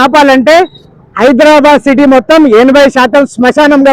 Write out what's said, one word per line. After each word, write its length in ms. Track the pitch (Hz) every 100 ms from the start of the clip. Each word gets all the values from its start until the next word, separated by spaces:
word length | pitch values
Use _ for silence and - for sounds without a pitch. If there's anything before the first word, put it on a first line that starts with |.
ఆపాలంటే 520 | 262 294 285 262 247 330 370 - _ _ _ -
హైదరాబాద్ 600 | 240 240 302 302 285 285 277
సిటీ 180 | 262 285
మొత్తం 260 | 262 - 320 294 214
ఎనభై 260 | 262 277 277
శాతం 280 | 269 247 285 277
శ్మశానంగా 600 | - 247 240 294 285 269